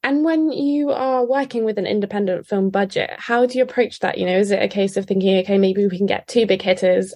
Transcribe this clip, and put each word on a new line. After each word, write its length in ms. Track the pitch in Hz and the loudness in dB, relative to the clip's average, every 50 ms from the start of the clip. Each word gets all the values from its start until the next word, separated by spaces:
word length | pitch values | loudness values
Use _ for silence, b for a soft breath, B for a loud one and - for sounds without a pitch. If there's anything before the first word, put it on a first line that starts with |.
And 220 | - 262 277 294 302 | 0 0 0 2 2
when 280 | 330 320 320 311 311 | 2 2 2 0 0
you 400 | 269 - 277 285 285 294 294 285 | -2 -2 -2 -2 0 0 0 -2
are 340 | - - 262 262 262 254 247 | -2 -2 -2 -2 0 0 0
working 400 | 240 262 277 277 269 - 233 226 | 0 0 0 -2 -2 -4 -4 -2
with 120 | 220 214 | -2 -2
an 80 | 202 190 | -2 -2
independent 640 | - - 214 202 202 - 208 208 196 185 - - | -2 -2 -2 -2 -2 -2 -2 -2 0 -2 -4 -4
film 220 | _ 208 196 190 196 | _ -2 0 0 0
budget, 420 | 190 196 202 196 - 156 - - - | 2 0 -2 0 -2 -4 -4 -4 -6
how 280 | - - - 240 240 247 | -12 -4 -2 2 2 2
do 120 | 247 247 | 2 2
you 60 | 254 254 | 0 -2
approach 360 | 247 - - 240 - - - | 0 2 0 -2 -2 -2 -4
that? 180 | - 185 - | -4 -4 -2
You 80 | - 180 | -2 -2
know, 120 | 180 180 | 0 2
is 120 | 190 208 202 | 2 2 2
it 140 | 202 - 214 | 2 0 0
a 60 | 196 | -2
case 260 | - 202 196 196 196 | 0 0 -2 0 0
of 100 | 202 196 | -4 -4
thinking, 320 | - 196 190 185 196 190 190 | -2 -2 0 2 2 2 2
"Okay, 180 | 185 - 202 | 2 2 2
maybe 280 | 196 196 190 190 196 202 | 2 4 2 2 2 0
we 120 | 202 180 | 0 0
can 100 | 180 202 | 0 0
get 200 | 196 190 - - | 0 0 -4 -6
two 180 | - - 240 226 | -2 0 0 2
big 160 | 196 196 185 | 2 0 0
hitters 520 | - 196 185 185 - 185 185 190 190 185 - | 2 0 0 2 4 2 4 2 0 -2 -8